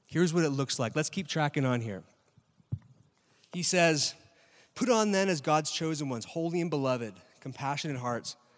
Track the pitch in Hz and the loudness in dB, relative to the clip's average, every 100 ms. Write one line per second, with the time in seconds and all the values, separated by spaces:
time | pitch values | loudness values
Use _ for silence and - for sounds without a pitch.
0 | - 160 175 170 156 139 135 - 113 147 | -6 0 2 4 2 2 -2 0 -2 0
1 | 156 - 160 160 147 147 131 123 113 95 | -2 -4 -4 0 0 2 0 0 -2 -8
2 | - _ _ _ _ _ - - - _ | -12 _ _ _ _ _ -10 -10 -10 _
3 | _ _ _ _ - 180 170 180 170 156 | _ _ _ _ -12 -4 0 6 6 4
4 | - - _ _ _ _ _ - 233 226 | 0 -4 _ _ _ _ _ -4 2 4
5 | 214 196 196 160 135 156 151 - 160 156 | 4 4 2 0 2 2 0 -4 -4 -2
6 | 143 120 107 165 165 175 170 151 135 127 | -4 -4 -6 -4 -2 -2 -2 0 0 0
7 | 113 95 - _ 135 127 135 143 156 131 | -4 -12 -20 _ -14 -8 -6 -4 -4 -4
8 | 123 117 - - _ | -4 -4 -6 -14 _